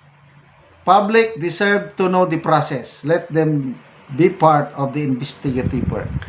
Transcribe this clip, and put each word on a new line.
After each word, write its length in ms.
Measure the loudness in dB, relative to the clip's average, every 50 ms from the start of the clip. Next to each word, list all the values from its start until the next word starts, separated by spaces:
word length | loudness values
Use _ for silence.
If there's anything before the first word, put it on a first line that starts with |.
| _ _ _ _ _ _ _ -20 _ _ _ _ _ _ _ _
public 560 | 2 4 4 4 4 4 4 4 2 2 -2 -6
deserve 560 | -6 -6 -2 0 0 2 0 0 -2 -6 -4
to 160 | -2 0 2
know 160 | 4 2 2
the 160 | 2 0 -2
process. 640 | 0 2 2 2 0 -2 -6 -8 -8 -12 -14 -8 -2
Let 240 | -2 -2 -2 -2 -2
them 480 | -2 0 0 2 0 -2 -2 -4 -8 -10 -14 -20 -20 -20 -18 -8
be 220 | 0 2 2 2 2
part 400 | 4 4 4 4 4 0 -2 -6
of 160 | -6 -6 -4
the 140 | -4 -4 -2
investigative 800 | -2 -2 -4 -4 -10 -10 -8 -6 -4 -4 -2 -2 -2 -2 -2 -4
work. 240 | -4 -4 -6 -6 -6 -8 -8 -10